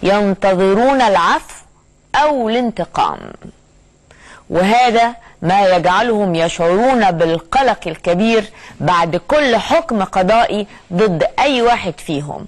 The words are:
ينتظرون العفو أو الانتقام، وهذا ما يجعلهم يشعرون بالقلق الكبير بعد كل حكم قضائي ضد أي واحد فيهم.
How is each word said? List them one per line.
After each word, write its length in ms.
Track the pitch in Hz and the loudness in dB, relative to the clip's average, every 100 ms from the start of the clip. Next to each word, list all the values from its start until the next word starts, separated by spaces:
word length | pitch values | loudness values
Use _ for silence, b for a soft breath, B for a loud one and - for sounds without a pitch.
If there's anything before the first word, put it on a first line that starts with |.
ينتظرون 1000 | 185 208 202 185 196 185 190 196 254 269 | -2 0 0 0 0 2 2 2 2 2
العفو 520 | 226 185 175 302 - - - _ _ _ _ - | 2 2 0 -2 -4 -20 -20 _ _ _ _ 0
أو 340 | 302 277 220 | 2 0 -2
الانتقام، 680 | 233 240 208 165 - 85 71 - - - - _ _ _ _ _ B B B B | -2 -2 -4 -6 -2 -2 -4 -12 -20 -20 -20 _ _ _ _ _ B B B B
وهذا 640 | 165 190 226 247 226 233 240 B B | -2 2 4 4 2 0 -2 B B
ما 260 | 165 196 196 180 | 0 2 4 2
يجعلهم 600 | 175 190 240 214 196 165 | 2 0 0 0 0 0
يشعرون 760 | 165 170 170 190 247 254 196 | -2 0 0 2 2 2 0
بالقلق 680 | 165 165 165 - 262 262 202 170 | 0 0 -2 -2 0 0 -2 -6
الكبير 560 | 160 175 175 226 220 208 B B B | -6 -2 0 2 0 -2 B B B
بعد 360 | 147 175 170 170 | 0 0 0 -4
كل 400 | - 302 277 226 | 0 0 2 0
حكم 480 | - 320 330 226 | 0 -2 -2 -4
قضائي 640 | 185 196 185 226 - 208 202 B B | -2 -2 2 2 0 -2 -8 B B
ضد 300 | 175 214 165 - - | -2 0 0 -2 0
أي 220 | 277 254 | 0 0
واحد 320 | 233 226 185 - | 0 0 -4 -10
فيهم. 480 | - 143 147 69 | -8 -8 -8 -12